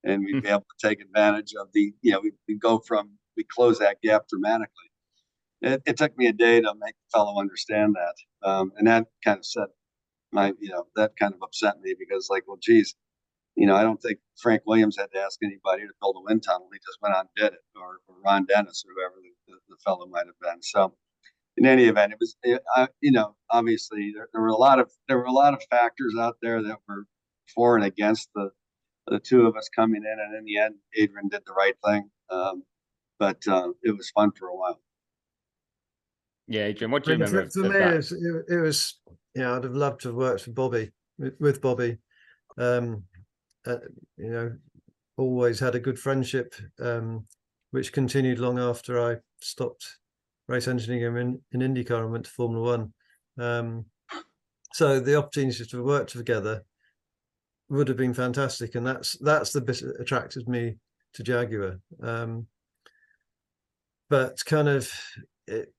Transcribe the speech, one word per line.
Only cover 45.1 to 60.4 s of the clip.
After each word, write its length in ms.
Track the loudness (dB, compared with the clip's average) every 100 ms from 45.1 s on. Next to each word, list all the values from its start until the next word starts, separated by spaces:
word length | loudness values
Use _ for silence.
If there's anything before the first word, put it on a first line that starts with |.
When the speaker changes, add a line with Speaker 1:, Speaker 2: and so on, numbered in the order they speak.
| -4
Speaker 3:
always 420 | -2 2 0 0
had 160 | -2
a 60 | -2
good 180 | -4 -6
friendship, 560 | -2 -2 -2 -4 -6 -12 -20 _
um, 460 | -6 -6 -6 -10 -14 _ _ _ _
which 240 | -6 -4
continued 460 | -2 -2 0 0 -2
long 180 | -2 -2
after 420 | -2 -4 -6 -4
I 160 | -2 -4 _ _
stopped 460 | -16 -8 -8 -8 -20 -20 _ _ _ _ -6
race 200 | -4 -2
engineering 720 | -4 -4 -4 -4 -2 -4 -6 _
in, 120 | -4
in 120 | -2
IndyCar 280 | -2 -2 -4
and 100 | -2
went 140 | -8 -10
to 40 |
Formula 320 | -6 -4 -2
One. 300 | -2 -2 -4 _ _ _ _ -8
Um, 480 | -4 -4 -4 -8 -14 _ _ -18 -18 _ _ _ _
so 260 | 0 2 2
the 160 | 2 2
opportunity 480 | 0 -2 -2 -4
to 180 | -10 -6
work 260 | -2 0 -2
together 540 | -8 -2 -2 -2 -6 -10 _ _ _ _ _ _ _ _ _ _
would 180 | -2 -2
have 80 | 0
been 160 | -2
fantastic, 600 | -2 -4 -2 -4 -6 -8
and 120 | -6 -4
that's, 300 | -6 -8 -4
that's 320 | 0 2 0
the 100 | -4
bit 180 | -4 -6
that 180 | -8 -10
attracted 480 | -4 -4 -4 -12